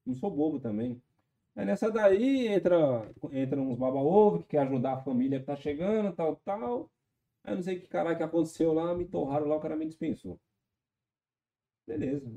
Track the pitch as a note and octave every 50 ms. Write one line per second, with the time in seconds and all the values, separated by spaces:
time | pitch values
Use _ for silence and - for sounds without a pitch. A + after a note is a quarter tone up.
0 | _ B2+ B2+ C3 - G3+ E3 C#3+ D3+ D#3+ D3+ B2+ B2+ A2+ G#2 G#2+ A#2+ B2+ A#2 B2
1 | - _ _ _ _ _ _ _ _ _ _ G#3 G#3 G3 G3+ - A3 A3 G#3 A3+
2 | G#3+ G3 F#3+ G3+ A#3+ C4+ C#4 C4 A#3+ A3 G3+ F#3 F3+ F3 F3 E3+ D#3 C#3 B2 A2+
3 | G#2+ - - - - C3+ C#3 C3 C3+ C3 C#3+ C#3 C3 C3 A#2+ A#2 C3 C3 C#3 C3+
4 | C#3 D#3 F#3 G#3 G#3+ G#3 E3+ E3+ - - D#3+ D3 C#3 C3 C#3 B2 B2 C3+ C3 C3
5 | - C#3 B2+ A#2+ C3 C3+ C3+ C3 C3 D3 C#3+ C#3 - D3+ C#3+ D3 F3 G3+ A3 A3
6 | G#3 G3 F3 - D#3+ C#3+ D3 - _ - G3 A3 A#3+ A#3+ A#3+ C4 D#4+ - _ _
7 | _ _ _ _ _ _ _ _ - - G#3 F#3+ F3 F#3 F#3 F3+ - - - F3
8 | E3 E3 E3 E3 D#3+ D#3+ E3 E3+ D#3+ D#3+ - - D#3+ E3 D#3 D#3+ E3 F3 F3 F3+
9 | F3 E3+ - - D3 C3+ C#3 D3+ D3+ D3 D#3 D#3 D#3+ D#3+ D#3+ D#3 D#3+ D#3+ - -
10 | E3+ D3+ - - - - - - _ _ _ _ _ _ _ _ _ _ _ _
11 | _ _ _ _ _ _ _ _ _ _ _ _ _ _ _ _ _ - - -
12 | C3+ B2+ C#3+ - - A#2 A2